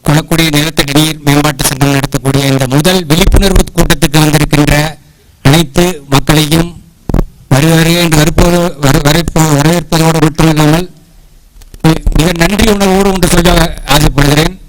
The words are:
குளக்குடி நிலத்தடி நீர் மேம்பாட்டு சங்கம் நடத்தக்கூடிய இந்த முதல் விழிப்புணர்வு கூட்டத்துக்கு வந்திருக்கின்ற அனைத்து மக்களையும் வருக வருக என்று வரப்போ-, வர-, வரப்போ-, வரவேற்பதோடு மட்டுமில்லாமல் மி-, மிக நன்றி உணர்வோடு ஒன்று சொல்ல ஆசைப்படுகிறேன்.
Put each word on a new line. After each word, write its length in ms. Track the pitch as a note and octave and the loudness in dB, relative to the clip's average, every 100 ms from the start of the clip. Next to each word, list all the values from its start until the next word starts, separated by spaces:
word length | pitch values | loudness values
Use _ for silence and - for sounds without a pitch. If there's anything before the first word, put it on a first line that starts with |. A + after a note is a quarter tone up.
| - | 0
குளக்குடி 380 | D3 - E3 D#3+ | 0 0 -2 0
நிலத்தடி 420 | D3 D#3 D3+ C#3+ | 0 -2 -4 -2
நீர் 260 | C#3+ D#3 D#3 | 0 -2 -4
மேம்பாட்டு 400 | C#3+ C#3+ D3 D3 - | -2 0 0 -4 -6
சங்கம் 280 | C3+ C#3 | -2 -2
நடத்தக்கூடிய 500 | C#3 C#3 - C3+ C#3 | 0 -2 -4 -2 -2
இந்த 220 | C#3 C3+ C3 | 0 -2 0
முதல் 400 | C#3 D#3+ F#3 D#3+ | 0 0 -2 0
விழிப்புணர்வு 560 | D#3+ F#3 - G3 F3+ - | 0 4 4 4 2 0
கூட்டத்துக்கு 440 | - E3+ E3 D#3+ D3+ | 0 0 0 0 0
வந்திருக்கின்ற 560 | D3+ D3+ D3 D3 C#3+ D3 D#3 - _ _ _ _ | 2 0 0 0 0 0 -2 -8 _ _ _ _
அனைத்து 640 | C3+ D#3 D3+ F3+ F3+ D3+ C#3 | 2 2 2 0 -2 -4 -4
மக்களையும் 760 | C3+ - D3+ D3+ E3 E3+ - - _ - - - - - | -4 0 0 0 -2 -2 -8 -20 _ -4 -4 -4 -10 -4
வருக 260 | C3 D#3 | 0 2
வருக 260 | E3 D#3+ F3 | 2 2 0
என்று 180 | E3+ D3+ | 0 0
வரப்போ-, 560 | D#3 D#3+ F3 F3 F3 F3 | 0 2 2 2 -2 -2
வர-, 180 | C#3 D3+ C#3+ | 0 0 0
வரப்போ-, 400 | D#3 E3 E3+ D#3+ C#3+ | 0 -2 0 0 2
வரவேற்பதோடு 640 | D3+ E3+ D#3+ D#3+ D#3+ D#3+ D3+ | 0 -2 -2 0 0 0 -2
மட்டுமில்லாமல் 600 | D3 D#3+ D3+ D3+ D#3 F3+ - _ - - - - - - - | 0 0 2 2 0 -4 -14 _ -20 -20 -20 -20 -20 -20 -2
மி-, 220 | D#3+ D#3+ - - | -2 0 -2 0
மிக 140 | E3 E3+ | -2 0
நன்றி 340 | E3+ G3+ A3 | -2 0 0
உணர்வோடு 380 | G3+ G3 F#3+ G3 | 2 2 2 0
ஒன்று 160 | F#3+ F3 | 0 0
சொல்ல 460 | F3+ F3 E3+ E3 - - | 2 2 2 0 -4 -2
ஆசைப்படுகிறேன். 680 | D#3 C#3+ C3 C#3+ D3 E3 F#3+ | 0 2 0 0 2 -2 -6